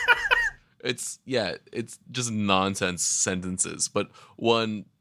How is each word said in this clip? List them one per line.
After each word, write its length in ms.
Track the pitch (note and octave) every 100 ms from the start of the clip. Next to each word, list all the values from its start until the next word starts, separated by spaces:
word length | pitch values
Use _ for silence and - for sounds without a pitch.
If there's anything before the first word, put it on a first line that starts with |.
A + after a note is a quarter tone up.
| A#5+ A#5+ A5 A#5+ A5+ - _ _
It's, 340 | B2+ B2+ - -
yeah, 300 | - B2+ F#2+ - _
it's 260 | - A2+ - -
just 200 | B2 A#2+
nonsense 720 | G#2+ G2+ F#2+ F#2+ G2 F#2 F2
sentences. 880 | - - - F#2 F#2 F#2 - - -
But 220 | G#2 G2+ - - -
one 480 | A2+ A#2 A2+ G#2+ - _